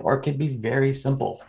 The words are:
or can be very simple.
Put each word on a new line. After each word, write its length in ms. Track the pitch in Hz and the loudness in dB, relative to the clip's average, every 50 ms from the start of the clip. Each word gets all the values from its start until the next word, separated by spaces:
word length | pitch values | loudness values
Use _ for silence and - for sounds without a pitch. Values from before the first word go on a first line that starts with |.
| - | 2
or 160 | - 135 139 | 2 2 2
can 180 | 139 147 143 | 2 -2 -2
be 120 | 135 151 147 131 | 0 -2 -2 -2
very 360 | 117 107 113 123 135 135 135 135 | -2 -2 0 2 2 2 2 0
simple. 480 | 135 - 135 139 135 - - - - - | 0 0 0 0 0 0 -4 -4 -6 -14